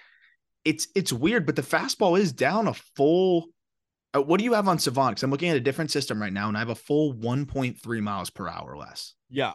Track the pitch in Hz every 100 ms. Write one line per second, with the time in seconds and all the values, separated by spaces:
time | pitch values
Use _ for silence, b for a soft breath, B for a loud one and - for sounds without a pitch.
0 | b b b b _ _ 156 156 - 196
1 | 180 120 160 240 156 151 131 160 269 -
2 | 202 180 196 123 131 202 196 - - -
3 | 143 175 185 170 165 _ _ _ _ _
4 | _ 143 143 190 240 220 196 165 143 127
5 | 127 104 135 139 175 143 127 135 151 143
6 | 131 107 104 98 107 107 117 110 - 147
7 | 151 117 113 131 139 139 127 110 113 113
8 | 104 101 87 - 90 85 69 73 - -
9 | - _ _ 131 120